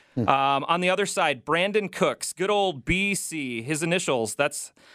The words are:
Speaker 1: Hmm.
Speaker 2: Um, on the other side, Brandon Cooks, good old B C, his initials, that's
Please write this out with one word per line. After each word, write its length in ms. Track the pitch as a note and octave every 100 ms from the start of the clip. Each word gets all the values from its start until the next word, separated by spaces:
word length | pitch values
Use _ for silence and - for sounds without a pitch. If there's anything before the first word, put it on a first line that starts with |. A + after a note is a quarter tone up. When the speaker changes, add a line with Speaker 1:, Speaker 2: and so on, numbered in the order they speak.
| _
Speaker 1:
Hmm. 140 | B2+ A#2+
Speaker 2:
Um, 360 | C#3 C#3 C#3
on 160 | C#3 E3+
the 100 | F3+
other 160 | F#3+ F#3+
side, 380 | - D#3+ C3
Brandon 440 | D3 E3 G3 G#3 F#3+
Cooks, 440 | - D#3+ - -
good 180 | - G3
old 340 | G#3 G3 C#3
B 300 | D3+ F3+ G3+
C, 480 | F#3+ - D#3+ C3 A#2
his 200 | A#2+ D3+
initials, 520 | E3 F3+ E3+ B2+ A2 -
that's 360 | D3 - - _ -